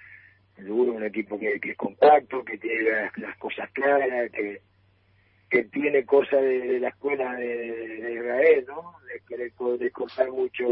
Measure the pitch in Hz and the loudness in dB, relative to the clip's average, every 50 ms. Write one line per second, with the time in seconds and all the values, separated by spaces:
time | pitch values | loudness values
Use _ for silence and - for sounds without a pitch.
0 | - - - - - - _ _ _ _ _ - 98 95 107 117 123 123 117 110 | -20 -20 -20 -20 -20 -20 _ _ _ _ _ -16 -10 -4 0 2 2 2 0 -2
1 | 107 107 98 110 104 - 104 101 107 110 104 98 - - - - - - - - | -4 -4 -4 -4 -6 -6 -6 -4 -2 -2 -2 -2 -4 -8 -8 -6 -8 -8 0 6
2 | 147 151 151 147 131 - 135 131 120 - 110 101 104 113 117 110 110 113 110 107 | 8 8 8 8 4 0 -6 -8 -6 -8 -8 -8 -6 -4 -2 0 0 0 0 0
3 | 104 98 - 107 107 101 - - - 110 - - 98 - - 131 131 139 143 143 | -2 -6 -8 -10 -12 -12 -12 -10 -10 -10 -8 -8 -10 -10 -6 -2 2 2 4 4
4 | 139 131 123 123 123 - - 117 104 101 101 - _ _ _ _ _ _ _ _ | 2 0 0 -2 -4 -4 -4 -6 -6 -6 -6 -10 _ _ _ _ _ _ _ _
5 | _ _ _ _ _ _ _ _ _ - - 127 117 104 - 139 147 147 147 139 | _ _ _ _ _ _ _ _ _ 0 0 0 0 0 -2 -2 0 2 2 0
6 | 123 - 139 139 127 - 143 139 135 135 131 127 127 123 123 123 123 123 - _ | 2 4 4 4 6 4 2 2 2 2 2 0 0 0 -2 0 -2 -4 -4 _
7 | - 143 143 135 131 127 123 120 120 120 120 117 117 117 113 113 117 113 113 110 | -4 -4 -2 -2 -4 -4 -4 -6 -6 -4 -4 -6 -6 -8 -8 -8 -10 -10 -10 -10
8 | 113 120 117 117 120 120 120 127 151 160 156 139 127 131 139 160 165 - - - | -8 -8 -6 -6 -4 -2 2 4 6 6 6 4 2 -4 -8 -14 -14 -16 -18 -20
9 | _ - 120 117 _ - 120 120 123 120 - - 123 123 123 123 120 120 - - | _ -16 -16 -16 _ -12 -10 -8 -8 -8 -8 -6 -4 -2 -2 -2 -2 -4 -6 -6
10 | - - - - 131 131 131 131 131 127 - - 123 120 | -10 -6 -2 -2 -2 -2 -2 -2 -4 -2 -2 -2 0 0